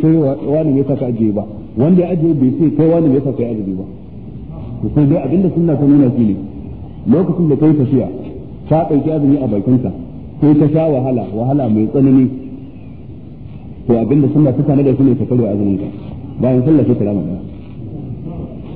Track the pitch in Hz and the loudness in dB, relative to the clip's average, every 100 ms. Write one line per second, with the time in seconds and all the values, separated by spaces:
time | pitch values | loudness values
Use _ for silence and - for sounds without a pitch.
0 | 156 160 135 139 139 151 156 135 135 131 | 4 4 2 -2 -2 0 2 2 0 -2
1 | 123 113 110 101 98 - - 107 156 180 | -2 0 0 0 -4 -10 -8 0 4 4
2 | 175 180 165 143 127 - 151 147 160 170 | 2 2 2 2 2 2 2 2 2 4
3 | 156 131 139 117 117 110 98 92 - - | 2 2 0 -4 -4 -4 -4 -6 -8 -14
4 | - - - - - - - - 110 151 | -18 -16 -14 -14 -14 -14 -12 -6 -2 2
5 | 139 165 131 170 185 165 170 135 143 143 | 2 2 0 0 2 2 0 2 4 6
6 | 127 120 107 95 - - - - - - | 4 4 0 0 -6 -12 -14 -14 -16 -6
7 | - 151 180 - 160 135 156 151 120 131 | 0 2 2 0 2 4 4 4 2 2
8 | 92 - - - - - - 156 170 143 | 0 -6 -12 -14 -14 -10 0 0 2 0
9 | 156 156 139 143 123 101 95 127 95 - | 0 0 2 2 0 -2 2 2 0 -6
10 | - - - - 147 147 147 160 160 135 | -12 -14 -16 0 4 4 4 2 2 0
11 | 131 123 95 107 127 143 120 107 110 143 | 0 -2 -2 -4 0 0 2 0 2 2
12 | 135 131 127 - - - - - - - | 4 6 4 0 -12 -14 -16 -18 -18 -18
13 | - - - - - - - - - 113 | -18 -18 -18 -18 -16 -16 -16 -6 0 0
14 | 107 147 131 147 139 123 147 139 135 127 | 2 2 2 4 2 2 2 2 2 4
15 | 135 120 107 123 104 98 101 95 - - | 2 2 0 0 0 0 0 -2 -4 -10
16 | - - - - 123 127 123 151 123 117 | -12 -12 -10 -2 0 2 4 4 4 2
17 | 101 98 - 92 - - - - - - | 0 -2 -4 -6 -10 -16 -16 -14 -14 -12
18 | - - - - - - - | -12 -10 -10 -10 -12 -12 -14